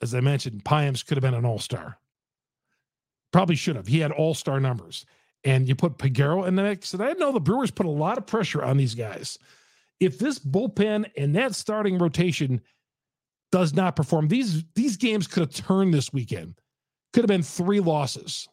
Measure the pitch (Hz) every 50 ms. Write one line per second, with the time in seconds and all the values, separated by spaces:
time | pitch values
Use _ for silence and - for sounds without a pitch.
0 | - 120 120 127 127 139 143 131 - 131 110 104 - - 151 151 147 143 131 123
1 | - - 156 139 131 131 123 117 120 120 113 101 - - - - 78 - - _
2 | _ _ _ _ _ _ _ _ _ _ _ _ _ _ _ _ _ _ _ _
3 | _ _ _ _ _ _ - 175 190 170 170 131 - 175 156 113 92 98 131 160
4 | 156 143 151 147 156 160 151 - - - 135 135 135 131 123 110 95 82 - -
5 | - _ _ _ _ _ _ _ - 143 131 131 131 127 131 - - 170 - -
6 | - 135 127 110 139 143 165 190 190 180 180 190 196 208 202 - - - - 180
7 | 208 269 339 381 339 285 262 226 147 147 214 262 269 180 - - 202 170 147 147
8 | 151 180 233 254 202 - - - 180 - - 147 139 123 135 139 135 123 110 117
9 | 117 107 - - - - - - _ _ _ _ _ _ _ _ _ _ _ -
10 | 185 185 - - 208 302 277 - - 139 135 190 247 214 - - 202 214 214 214
11 | 214 202 - - 143 143 143 202 254 262 202 - - - 214 214 208 202 185 180
12 | 175 165 - - 175 180 147 - 151 131 127 117 - _ _ _ _ _ _ _
13 | _ _ _ _ _ _ _ _ _ - - 180 180 156 143 175 190 180 - -
14 | 147 - 175 160 156 147 196 254 269 214 165 156 165 - - - 247 294 208 175
15 | - 226 214 214 165 - - 185 165 135 - - - - 190 190 196 185 160 143
16 | 127 - - 139 120 - - 90 82 85 90 _ _ _ _ _ _ _ _ _
17 | _ _ - 240 233 208 202 185 156 - - - 175 185 202 202 190 165 156 151
18 | 143 127 - - - 170 - - - -